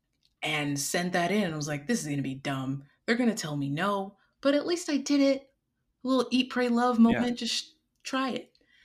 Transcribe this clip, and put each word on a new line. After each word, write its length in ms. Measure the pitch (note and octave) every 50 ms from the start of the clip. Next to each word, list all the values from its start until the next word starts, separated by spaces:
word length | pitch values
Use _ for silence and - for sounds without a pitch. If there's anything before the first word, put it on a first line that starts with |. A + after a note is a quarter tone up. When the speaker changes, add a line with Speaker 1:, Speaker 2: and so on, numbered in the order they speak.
| _ _ _ _ _ _ _ _
Speaker 1:
and 380 | - D#3 D3+ D3+ D3 D3 C#3+ C#3
sent 340 | C#3 - - F3+ F3 F3+ F3
that 180 | F3+ F3 F3
in. 220 | F#3+ G#3+ G#3 E3+ D#3
I 20 |
was 120 | D3+ C#3+ D3+
like, 200 | D3 C#3+ C#3+ -
"This 140 | A#3+ A3+
is 60 | D#3 D3+
gonna 140 | C#3+ C#3+
be 140 | C3 C3+ C3+
dumb. 480 | C3+ - D3 C#3 C3+ C3 C3 C3+ C#3 - _ _ _ _
They're 100 | - A#3
gonna 180 | A#3 B3+ A#3 G3
tell 200 | A3+ - D#3 D3 D3
me 120 | C#3 C#3
no, 480 | C#3+ D#3 F3+ G3+ G3+ G3 G3 G3 - _ _ _ _ _
but 140 | - C#4 C#4+
at 100 | C#4+ - F#4
least 220 | F4 E4+ - -
I 80 | D4 C4+
did 240 | - - C#4+ C#4+
it." 280 | C#4 C#4 C4+ C4+ - _ _ _ _ _ _ _ _ _ _ _ _
A 40 | B3
little 200 | C4 B3+ A#3+ A#3+
eat, 180 | A#3+ B3+ B3 B3+
pray, 180 | - B3 B3 B3
love 300 | A#3+ A#3 A#3+ B3 B3 A#3
Speaker 2:
Yeah. 60 | A3+
Speaker 1:
moment. 340 | A#3 A#3 A#3 A#3+ B3 A#3+ -
Just 380 | A#3 A3+ - - - - - _ _ _ _ _ _
try 280 | - - C4 C4+ C4
it. 200 | A3+ - - - _ _ _ _ _ _